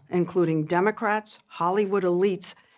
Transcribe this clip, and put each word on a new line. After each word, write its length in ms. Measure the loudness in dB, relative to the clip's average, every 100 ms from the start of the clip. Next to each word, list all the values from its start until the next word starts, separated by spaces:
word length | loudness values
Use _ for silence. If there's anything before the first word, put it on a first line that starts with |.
| -4
including 560 | -2 0 2 2 0
Democrats, 760 | 0 0 0 0 -2 -2 -4 -14 _
Hollywood 560 | -4 0 2 0 0
elites, 520 | 2 2 2 0 -6 -10 _